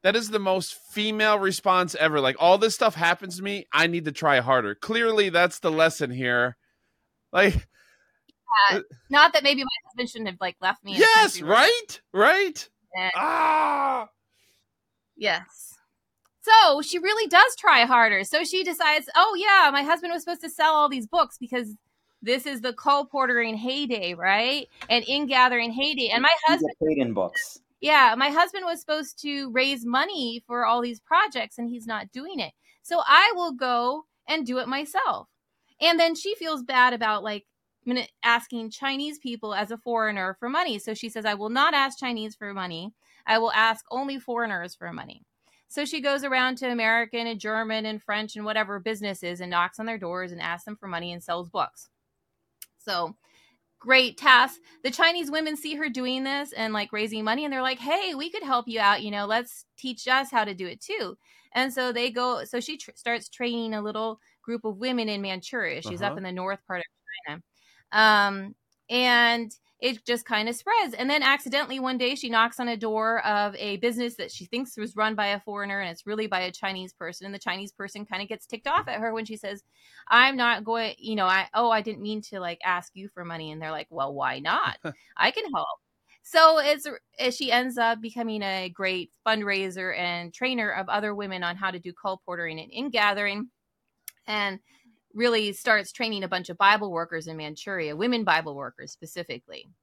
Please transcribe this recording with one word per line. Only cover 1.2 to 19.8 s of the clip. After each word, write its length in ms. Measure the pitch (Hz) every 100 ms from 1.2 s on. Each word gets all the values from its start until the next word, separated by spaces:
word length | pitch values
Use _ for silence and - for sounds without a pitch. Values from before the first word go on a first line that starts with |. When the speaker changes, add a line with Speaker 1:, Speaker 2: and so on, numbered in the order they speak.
| 214 208
Speaker 1:
response 560 | 190 - 196 180 175
ever. 260 | - 160 151
Like, 140 | 131 131
"All 180 | 165 196
this 160 | 220
stuff 220 | - 226 165
happens 400 | 170 175 190 175
to 80 |
me, 220 | 196 202 -
I 140 | 143 170
need 200 | 170 151
to 40 |
try 280 | 143 160 135
harder." 340 | 120 131 104
Clearly, 540 | 104 - 226 233 214 202
that's 320 | 170 180 -
the 100 | 180
lesson 400 | 156 160 - 139
here. 460 | 127 127 123 123 - _ _ _ _ _ _ _
Like, 360 | 180 196 - - _ _ _ _ _ _ _ - 202 202
Speaker 2:
Yeah, 80 | 196
Speaker 1:
uh, 20 | - - _
Speaker 2:
not 240 | 285 320
that 100 | 311
maybe 180 | 277 277
my 60 | 262 -
husband 240 | - 247 240
shouldn't 200 | 240 214
have, 100 | 180
like, 160 | 185 -
left 220 | 185 -
me 120 | 202
in 40 | 196
the 40 |
Speaker 1:
Yes, 320 | 440 440 415
Speaker 2:
country 80 | 180
where 80 | 156
Speaker 1:
right? 480 | 220 330 480 427 - _
Right? 560 | 185 233 381 392 302 - _ _ 185
Speaker 2:
Yeah. 140 | 185
Speaker 1:
Ah! 920 | 175 302 330 320 311 302 285 269 262 220 _ _ _ _ _ _ _ _ _ _ -
Speaker 2:
Yes. 580 | 208 170 185 - - - _ _ _ _ _ _
So 380 | - 440 370 285
she 180 | 294 349
really 260 | 370 427 427
does 300 | 349 480 -
try 280 | 381 269 240
harder. 360 | 247 226 196
So 220 | 196 302
she 180 | 311 370
decides, 460 | 359 330 320 302 302 320
"Oh, 180 | 381 381
yeah, 340 | 415 392 302
my 100 | 277